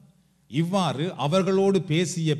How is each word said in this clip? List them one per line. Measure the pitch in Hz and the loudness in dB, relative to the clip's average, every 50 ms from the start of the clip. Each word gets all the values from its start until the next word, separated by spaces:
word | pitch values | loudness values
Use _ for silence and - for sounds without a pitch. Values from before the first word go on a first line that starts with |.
| - - _ _ _ _ _ _ _ - | -20 -20 _ _ _ _ _ _ _ -6
"இவ்வாறு | - 151 170 175 202 196 180 143 120 131 160 185 - | -4 -2 -2 0 0 0 0 0 -2 -2 -4 -6 -4
அவர்களோடு | - 131 147 170 190 180 190 190 190 196 196 196 185 - | -4 -2 0 2 2 2 2 2 2 2 2 2 2 0
பேசிய | - 151 170 180 - - 165 160 156 147 | 0 0 0 0 -2 -4 -2 -2 -2 -2